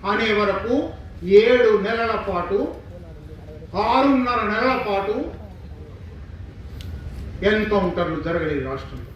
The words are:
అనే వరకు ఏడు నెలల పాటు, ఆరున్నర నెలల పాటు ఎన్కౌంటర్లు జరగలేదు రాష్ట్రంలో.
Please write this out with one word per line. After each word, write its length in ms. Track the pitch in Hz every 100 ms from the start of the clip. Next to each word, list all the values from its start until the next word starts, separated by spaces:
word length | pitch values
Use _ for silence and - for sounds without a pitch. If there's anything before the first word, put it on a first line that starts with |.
| 190
అనే 180 | 214 220 208
వరకు 360 | 196 185 226 269 - - - - 175 202
ఏడు 260 | 226 247 226 202 196
నెలల 280 | 233 226 220 208
పాటు, 300 | 180 175 202 294 - - - - - - - - - - 190 226
ఆరున్నర 500 | 254 277 262 247 226 208
నెలల 220 | 214 262 254 214
పాటు 280 | 196 196 240 330 - - - - - - - - - - - - - - - - - - - - - 190
ఎన్కౌంటర్లు 680 | 214 214 202 180 170 165 156 165
జరగలేదు 360 | 170 156 139 131
రాష్ట్రంలో. 420 | 135 - 127 -